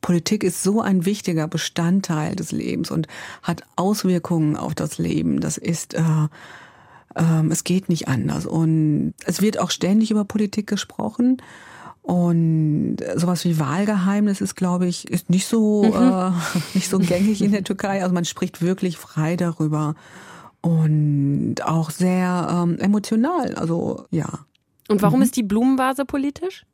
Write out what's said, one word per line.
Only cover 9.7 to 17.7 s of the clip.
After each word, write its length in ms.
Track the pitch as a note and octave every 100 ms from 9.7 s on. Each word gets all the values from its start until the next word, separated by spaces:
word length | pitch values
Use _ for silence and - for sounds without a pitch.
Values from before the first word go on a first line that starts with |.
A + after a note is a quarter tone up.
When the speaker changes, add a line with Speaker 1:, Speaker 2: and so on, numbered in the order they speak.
Speaker 1:
ständig 400 | - F3 G#3 A3
über 140 | G#3+
Politik 420 | G3+ G#3 G#3 G#3 G#3
gesprochen. 760 | G#3 - - G#3+ - B3 B3+ - - - - - -
Und 1000 | - F3+ F3 E3+ E3 D#3+ D#3 D3 B1+ - - F2+
sowas 280 | F3 F3
wie 140 | F3+ D#3+
Wahlgeheimnis 840 | C#3+ D#3+ G#3 G#3 F3+ G3+ G#3 G3
ist, 140 | G3 -
glaub 240 | F#3 F3+
ich, 300 | F3+ E3+ -
ist 180 | F3 -
nicht 180 | F3 -
so, 360 | A#3 G#3+ G#3
Speaker 2:
Mhm. 80 | G#3+
Speaker 1:
äh, 380 | G3+ B3+ F#3+ F#3 F3 E3
<laughs> 220 | F3 D#3
nicht 140 | F#3+ -
so 100 | F#3+
gängig 440 | F3 F3 G3+ G#3
in 100 | G#3
der 120 | G#3
Türkei. 380 | F#3+